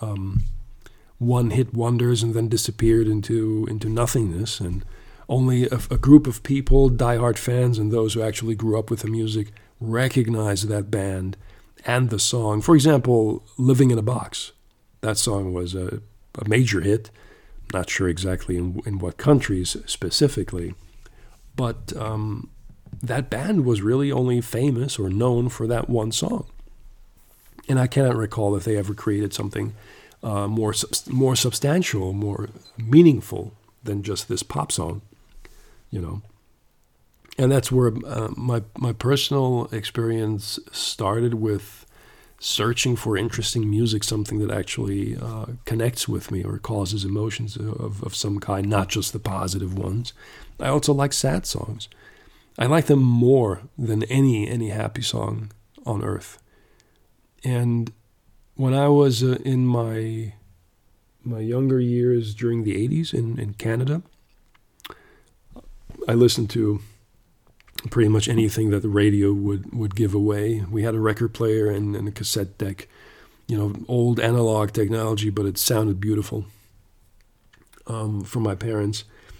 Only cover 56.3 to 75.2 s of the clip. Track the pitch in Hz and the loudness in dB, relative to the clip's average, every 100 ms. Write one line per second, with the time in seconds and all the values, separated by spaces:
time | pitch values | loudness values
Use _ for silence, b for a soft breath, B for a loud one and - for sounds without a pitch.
56.3 | - b b b b b b b _ _ | -20 b b b b b b b _ _
57.3 | _ 127 120 120 117 113 - _ _ _ | _ -4 0 2 0 -2 -8 _ _ _
58.3 | _ _ - 131 131 143 143 139 117 127 | _ _ -2 0 4 6 6 6 4 2
59.3 | 127 131 131 127 120 113 110 110 110 110 | 0 0 2 2 2 0 -4 -6 -6 -8
60.3 | - - _ _ _ _ _ _ _ 120 | -12 -20 _ _ _ _ _ _ _ -8
61.3 | 113 110 123 135 131 123 120 123 120 107 | -6 -4 0 2 2 2 2 2 2 0
62.3 | 104 120 117 107 98 117 151 160 120 113 | -4 -2 -2 -2 -2 0 0 -2 -2 -4
63.3 | 120 107 101 113 117 131 156 - _ _ | -4 -6 -6 -4 -2 -2 -2 -6 _ _
64.3 | _ _ _ _ _ - B B B B | _ _ _ _ _ -20 B B B B
65.3 | _ _ - - - - - - 117 120 | _ _ -20 -20 -20 -20 -8 0 6 6
66.3 | - 107 117 107 104 B B _ _ _ | 4 -2 0 0 -2 B B _ _ _
67.3 | _ _ _ _ - - 123 107 110 101 | _ _ _ _ -14 -4 2 4 4 2
68.3 | 113 110 110 110 101 107 101 104 101 98 | 2 2 0 0 0 0 2 4 4 4
69.3 | 101 101 101 - 117 107 98 107 101 104 | 2 0 -2 -6 -6 -4 0 0 2 0
70.3 | 104 104 110 92 107 113 110 110 104 117 | 0 -2 -2 -4 -2 0 0 0 0 -2
71.3 | 113 117 110 107 101 104 101 101 104 101 | 0 0 2 2 0 -2 -4 -6 -6 -4
72.3 | 107 95 - 101 95 - B B B B | -4 -4 -6 -8 -8 -14 B B B B
73.3 | B - 110 104 101 - 123 120 113 113 | B -6 -2 -2 -4 -2 0 2 2 2
74.3 | 120 113 107 104 110 101 113 110 107 | 2 2 2 0 0 0 0 -2 -2